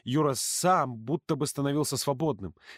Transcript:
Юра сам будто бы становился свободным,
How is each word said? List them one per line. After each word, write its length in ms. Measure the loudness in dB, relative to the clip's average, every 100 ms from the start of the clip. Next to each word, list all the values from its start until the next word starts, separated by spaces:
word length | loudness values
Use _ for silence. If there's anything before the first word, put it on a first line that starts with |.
| -2
Юра 280 | 2 2
сам 600 | 0 -2 0 4 4 2 -4
будто 400 | -4 -4 -2 -2
бы 100 | -2
становился 520 | 0 0 2 0 -2
свободным, 580 | -2 0 0 -2 -6 -12 -20